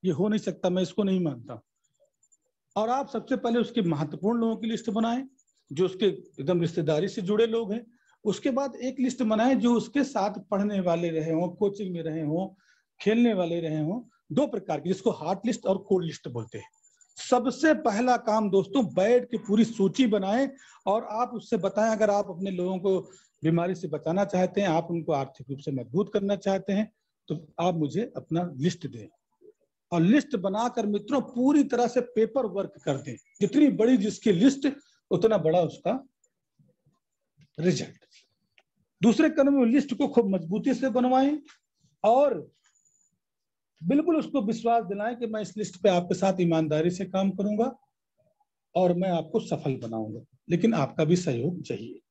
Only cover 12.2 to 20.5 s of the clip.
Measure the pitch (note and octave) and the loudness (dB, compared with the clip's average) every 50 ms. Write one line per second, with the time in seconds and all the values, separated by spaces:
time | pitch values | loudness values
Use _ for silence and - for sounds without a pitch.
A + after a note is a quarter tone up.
12.2 | D#3+ D3 D#3 E3+ F#3+ F#3 - _ _ _ _ _ _ _ _ _ - G3 A3 A#3 | -4 -2 -2 -2 -4 -4 -10 _ _ _ _ _ _ _ _ _ 0 2 4 4
13.2 | A#3+ A#3+ A3 F#3 F3+ E3 E3+ E3+ E3 D#3+ D#3 D#3 D3+ D3+ G3 B3 - - _ _ | 4 4 4 2 0 0 -2 -2 -2 -2 -2 -2 -2 -2 -4 -6 -8 -14 _ _
14.2 | _ _ D3+ C#3+ D4 - C#4 G#3 - - D#3+ C#3+ - F3 F#3 F#3 - A#3 F#3 - | _ _ 0 0 0 0 -2 -6 -4 -4 -6 -4 -2 -4 -4 0 0 -2 -2 -2
15.2 | D#3 D#3 F#3+ F#3 - A#3 A#3 - - F#3+ F#3+ F#3+ - - G3 F#3 F3 E3 C#3+ - | -2 -4 -4 -2 -2 -4 -4 -2 0 -2 -2 -2 0 0 0 0 0 -4 -8 -8
16.2 | _ D3+ A#2+ A#2+ A2 G#2+ - A2 - - _ _ _ _ _ _ _ _ _ - | _ -10 -8 -8 -10 -10 -12 -16 -16 -16 _ _ _ _ _ _ _ _ _ -16
17.2 | - - B3+ B3 A3 B3+ - - - D#4+ D4+ D4+ - A#3+ G3+ G3+ B3 B3+ B3 A#3 | 0 2 2 2 2 0 -4 2 4 4 4 4 2 -2 0 0 2 2 0 0
18.2 | - - G#3+ A3 A3 G3+ F3+ G3 E3+ - G3 C#4 A#3+ D#3+ - - F#3 G#3+ B3 B3 | 0 0 0 0 0 2 2 0 0 2 0 -2 -2 0 0 0 4 4 4 4
19.2 | B3 - - G#3+ - - G3 A3+ A3+ - - - G3 F#3+ - - C4 A#3 G3+ G#3 | 2 0 -6 -8 -2 0 4 4 4 2 2 0 0 0 4 2 2 4 4 0
20.2 | F#3+ F#3+ G#3 B3 C#4 C#4 | 0 0 0 0 0 -2